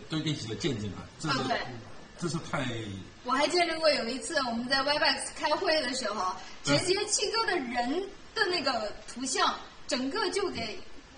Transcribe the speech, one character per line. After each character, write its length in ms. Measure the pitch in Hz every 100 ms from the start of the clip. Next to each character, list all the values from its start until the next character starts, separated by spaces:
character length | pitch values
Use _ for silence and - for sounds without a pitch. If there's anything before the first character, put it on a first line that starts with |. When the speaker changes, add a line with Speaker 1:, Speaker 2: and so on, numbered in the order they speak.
| -
Speaker 1:
都 80 | 156
一 180 | 151 135
起 120 | 110
来 60 | 107
见 240 | 156 113
证 100 | 104
啊， 120 | 87 - -
这 100 | 160
是， 80 | 269
Speaker 2:
啊， 60 | 254
对。 120 | - - 117 - - - -
Speaker 1:
这 120 | 170
是 80 | 156 -
太 160 | 160 127 117 104 98 - - 247
Speaker 2:
我 60 |
还 120 | 247 311
见 220 | 349 339
证 100 | 320
过 120 | 320
有 180 | 254 226
一 100 | 262
次 180 | - 311
我 80 | 254
们 120 | 226 247
在 100 | 269
Webex 480 | 277 294 302 262 - -
开 140 | 311 311
会 240 | 381 311
的 120 | 247
时 140 | 269 208
候， 200 | 214 185 185 - - -
Speaker 1:
嗯。 120 | 285
Speaker 2:
直 80 | 370
接 200 | 392 415
七 220 | - 403
哥 160 | 440 440
的 80 | 339
人 500 | 240 247 247 330 392 - -
的 120 | - 392
那 180 | 349
个 260 | 269 233 208 - -
图 120 | 233 262
像， 280 | 392 320 - - - -
整 240 | 262 269
个 200 | 403 392
就 200 | 294 349
给 280 | 240 226 196 - - -